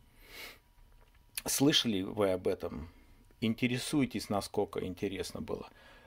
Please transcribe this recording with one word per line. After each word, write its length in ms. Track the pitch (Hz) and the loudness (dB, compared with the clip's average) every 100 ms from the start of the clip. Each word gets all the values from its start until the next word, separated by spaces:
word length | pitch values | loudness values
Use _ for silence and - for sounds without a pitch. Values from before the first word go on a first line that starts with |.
| - - - - - - _ - - - - - - - - | -20 -20 -20 -16 -16 -18 _ -20 -20 -20 -20 -20 -14 -8 -2
Слышали 560 | - 139 - 120 98 | 4 6 6 4 0
вы 300 | 95 107 98 | 0 2 4
об 160 | 92 92 | 4 0
этом? 420 | 92 85 - 82 - - - - - | -2 -4 -8 -10 -14 -20 -20 -18 -2
Интересуетесь, 880 | 113 113 127 123 - 151 127 104 - | 0 2 0 0 0 0 0 -2 -2
насколько 540 | 101 - - 98 - | -2 0 -2 -2 -2
интересно 580 | 92 90 101 92 - - | -6 -4 -4 -2 -6 -6
было? 280 | - - - - - - | -6 -6 -8 -16 -20 -20